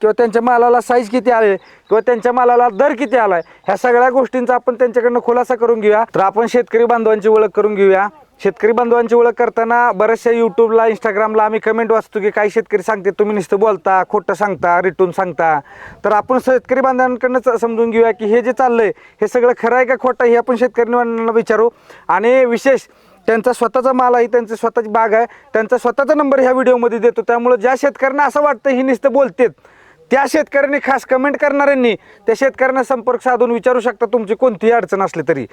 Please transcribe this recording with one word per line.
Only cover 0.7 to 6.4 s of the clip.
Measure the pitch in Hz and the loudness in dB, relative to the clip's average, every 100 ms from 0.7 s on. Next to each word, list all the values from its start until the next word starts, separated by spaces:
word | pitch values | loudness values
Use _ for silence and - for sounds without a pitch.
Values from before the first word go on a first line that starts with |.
| 240 | 2
साईज | - 247 214 | 0 -2 0
किती | 247 233 | -2 0
आले, | 233 214 190 | 2 2 0
किंवा | - - - 214 | -6 -16 -2 0
त्यांच्या | 220 240 240 | 0 0 0
मालाला | 247 247 240 240 | 0 2 2 2
दर | 196 285 | 2 -2
किती | 240 262 247 | -2 -2 0
आलाय, | 214 175 - - | 0 -2 -4 -10
ह्या | - 196 | -6 -2
सगळ्या | 254 240 254 | 0 2 2
गोष्टींचा | 254 240 262 247 | 0 -2 -2 -2
आपण | 247 254 | -2 -2
त्यांच्याकडनं | 233 247 247 233 240 | -2 0 0 0 0
खुलासा | 240 247 240 | 0 0 0
करून | 247 233 226 | -2 0 0
घेऊया. | 208 214 226 | 2 2 0
तर | 165 | 0
आपण | 190 202 | 0 0